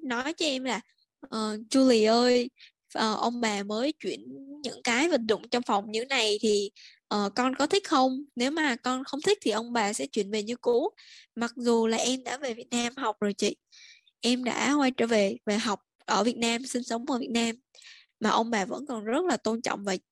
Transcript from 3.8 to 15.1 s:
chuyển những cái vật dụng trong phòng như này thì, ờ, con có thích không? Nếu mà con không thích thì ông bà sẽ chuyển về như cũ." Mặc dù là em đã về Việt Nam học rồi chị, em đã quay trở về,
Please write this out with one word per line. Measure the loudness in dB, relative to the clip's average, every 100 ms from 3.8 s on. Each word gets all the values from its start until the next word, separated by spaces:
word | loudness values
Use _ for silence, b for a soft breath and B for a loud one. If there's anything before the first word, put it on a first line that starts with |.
| -2 -2
chuyển | -6 -8 -10 -16 -16 -10
những | -10 -6
cái | -2 2 4
vật | 2 2
dụng | -2 0
trong | -4
phòng | 0 -2 0
như | -6 -2
này | 0 2 2
thì, | 2 2 0 B B B -4
ờ, | -2 -2 0
con | 0 2
có | 2
thích | 2 2
không? | 4 4 2 -8 -4
Nếu | -2
mà | 0 0 0
con | -2 -4
không | -4 -4
thích | 0 0
thì | 0
ông | -2 -2
bà | 0 0
sẽ | -2 -4
chuyển | -4 -2
về | -4
như | -4 -4
cũ." | 2 2 2 -6 B B B -6
Mặc | -6 -2
dù | 2 2 2
là | 2
em | 0 -2
đã | -4 -6
về | -6
Việt | -8 -4
Nam | -2 -2 -2
học | -4 -2
rồi | -2
chị, | 0 -2 -2 _ b b b b -4
em | 0 0
đã | 0 0 2 2
quay | 2
trở | 2
về, | 2